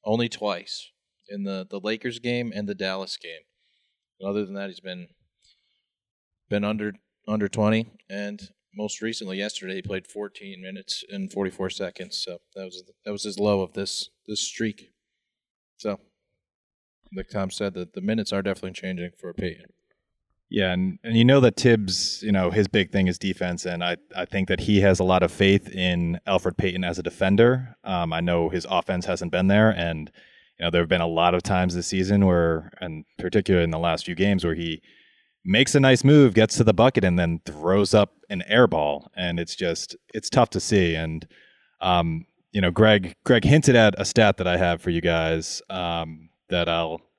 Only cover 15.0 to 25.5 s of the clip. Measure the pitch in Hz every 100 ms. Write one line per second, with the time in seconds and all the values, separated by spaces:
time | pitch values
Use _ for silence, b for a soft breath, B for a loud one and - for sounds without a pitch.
15 | _ _ _ _ _ _ _ _ 107 98
16 | _ _ _ _ _ _ _ _ _ _
17 | _ 95 95 107 95 - 101 90 87 -
18 | 98 113 101 98 98 95 95 92 95 90
19 | 87 _ 90 85 92 80 - _ _ _
20 | _ _ _ _ _ 107 92 90 92 -
21 | 117 113 117 139 127 - 123 113 95 92
22 | - - 107 98 90 101 98 110 90 101
23 | 92 87 98 87 90 87 90 85 87 85
24 | _ - 87 98 95 90 - 101 98 92
25 | 92 92 87 - 98